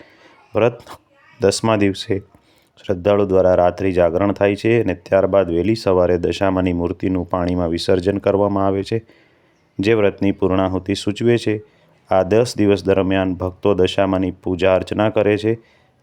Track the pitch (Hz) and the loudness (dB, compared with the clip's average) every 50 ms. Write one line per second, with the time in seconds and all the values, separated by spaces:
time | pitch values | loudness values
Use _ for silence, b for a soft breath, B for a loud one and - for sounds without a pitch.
0 | B B B B B B B B B B - 104 113 127 127 - - - - - | B B B B B B B B B B -2 0 0 0 0 -4 -12 -20 -20 -20
1 | _ _ _ _ _ _ _ - - 98 - - - 113 110 101 101 98 92 - | _ _ _ _ _ _ _ -2 0 0 0 0 0 0 2 2 2 0 -2 -4
2 | - - 95 101 - - b b b b b b b b _ _ - - 95 90 | -6 -6 -6 -6 -8 -12 b b b b b b b b _ _ -6 -6 -6 -2
3 | 87 101 101 104 101 95 92 92 92 92 90 90 87 90 87 - 95 95 90 90 | 0 2 2 2 2 2 2 4 4 4 4 4 2 2 0 -2 -2 0 2 2
4 | 87 85 85 90 101 101 - - 101 101 101 95 - 113 117 117 104 95 85 - | 2 2 2 0 0 -2 0 0 0 0 0 0 0 0 0 0 0 -2 -4 -6
5 | - - 98 95 95 92 98 98 92 87 82 85 87 107 113 113 - 98 92 90 | -4 0 2 2 2 2 0 0 0 0 -2 0 0 0 -2 -2 0 0 2 2
6 | 87 90 90 87 87 82 87 - 98 95 92 92 92 92 85 87 85 85 87 - | 2 2 2 0 0 -2 -2 -2 -2 0 0 0 0 0 0 -2 -2 -4 -4 -4
7 | - 95 92 90 87 - 92 90 87 87 90 90 87 80 85 85 - - 95 92 | -4 -4 -4 -4 -4 -4 -4 -2 -2 -2 -2 -2 -2 -2 -4 -2 -2 0 0 0
8 | 87 98 98 98 - 101 98 98 101 101 101 98 98 98 98 98 95 - 113 113 | 0 -2 -2 0 0 0 0 2 0 0 0 0 0 0 -2 -2 -4 -4 -6 -8
9 | b b b b b b b b b b b b b b _ - 98 110 117 107 | b b b b b b b b b b b b b b _ -4 0 2 2 4
10 | 101 98 - - 101 98 92 - 98 92 92 95 95 92 95 92 92 101 98 - | 2 2 0 0 -2 -2 0 0 0 0 0 0 0 0 -2 -4 -4 -4 -6 -4
11 | - 110 98 - 117 117 120 113 - 110 107 107 b b b b b b b b | -4 -6 -4 -2 0 0 0 0 0 -2 -4 -4 b b b b b b b b
12 | b - 95 95 90 87 104 113 123 - - 104 104 98 101 95 - 95 95 98 | b 0 0 2 2 2 2 2 2 0 0 0 2 2 2 2 0 0 0 0
13 | 92 92 95 95 92 92 90 92 92 92 - - - 101 101 92 92 90 - 101 | 0 0 0 0 -2 -2 -4 -4 -6 -8 -6 -2 0 0 2 2 2 0 0 0
14 | 98 95 92 92 95 90 92 - - 92 92 85 92 95 92 92 92 - 113 107 | 0 0 0 -2 -2 -4 -6 -6 -6 -6 -2 0 2 2 2 2 0 -2 -2 -2
15 | 104 110 - 110 101 104 107 101 104 110 113 113 b b b b b b b _ | -2 0 0 0 2 2 0 0 0 -2 -4 -4 b b b b b b b _